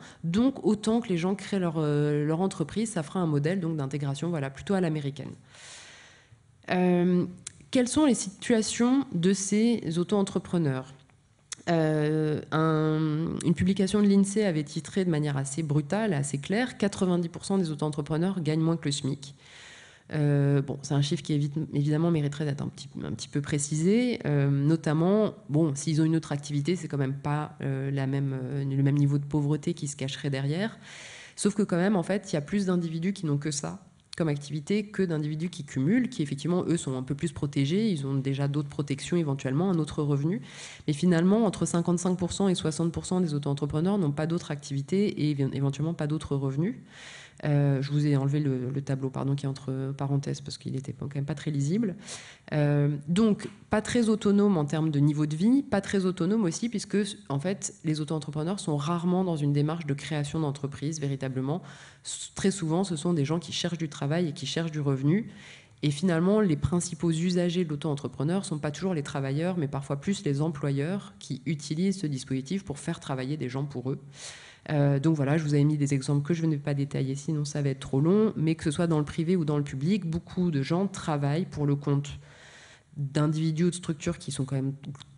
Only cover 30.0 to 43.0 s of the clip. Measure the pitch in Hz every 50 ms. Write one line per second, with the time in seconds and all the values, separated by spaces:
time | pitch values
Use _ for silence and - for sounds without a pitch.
30 | 139 135 135 - - 143 135 135 139 143 151 175 208 226 - - - - - -
31 | - - - - - - - - - 208 196 - 202 - 185 170 180 202 220 180
32 | 165 - 190 208 - - - 151 143 - 196 208 196 185 180 175 170 165 160 165
33 | 165 196 196 - 170 151 143 143 147 151 143 - - 160 175 196 - - _ _
34 | _ _ - - 170 156 143 143 - - 147 156 147 - 202 214 208 208 - -
35 | 190 175 160 151 151 151 156 156 170 180 - - - - - 135 131 156 214 262
36 | 240 - - - 151 143 143 143 - 151 180 180 - - 160 165 - 139 131 127
37 | 127 - - 147 170 - - - 151 143 - 143 139 139 170 202 226 226 180 143
38 | 139 135 139 139 127 135 139 135 143 143 139 151 151 143 - - 143 - - -
39 | - - 175 175 165 143 135 139 - 131 131 147 180 196 180 160 151 151 - -
40 | 151 143 147 139 143 160 196 247 - - - - - - - - - - 151 143
41 | 175 180 175 160 170 185 202 226 233 196 - - 170 165 - 170 170 - 175 170
42 | - 185 180 175 175 170 - - 196 196 180 - - 160 151 - 165 170 - 160